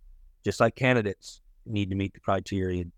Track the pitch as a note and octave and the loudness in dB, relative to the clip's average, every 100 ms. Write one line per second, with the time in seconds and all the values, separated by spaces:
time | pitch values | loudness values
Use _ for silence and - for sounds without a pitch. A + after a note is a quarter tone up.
0 | - - - _ G2+ - A#2 - C3 B2 | -20 -20 -20 _ -4 2 2 2 2 2
1 | G#2 F#2+ - - - - - G#2+ F#2+ G2 | 0 -4 -12 -20 -20 -20 -6 -2 -2 -2
2 | G2 - - F#2+ F#2 G2 F#2 F2+ E2+ | -4 -4 -2 -2 -2 -2 0 -2 -4